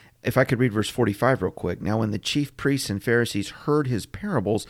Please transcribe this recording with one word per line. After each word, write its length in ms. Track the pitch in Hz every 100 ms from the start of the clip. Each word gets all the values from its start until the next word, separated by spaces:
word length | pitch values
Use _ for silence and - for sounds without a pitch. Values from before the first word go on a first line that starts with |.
| - _
If 120 | - 127
I 80 |
could 160 | 131 117
read 140 | 127
verse 160 | 104 104
forty-five 520 | - 113 101 120 123
real 100 | 90
quick. 300 | - 90 87
"Now, 180 | 90 110
when 120 | 110
the 80 | 101
chief 380 | - 147 143 -
priests 320 | 139 139 -
and 120 | 101
Pharisees 480 | - 117 117 104 98
heard 360 | - - 147 139
his 180 | 117 -
parables, 600 | - 208 165 98 104 -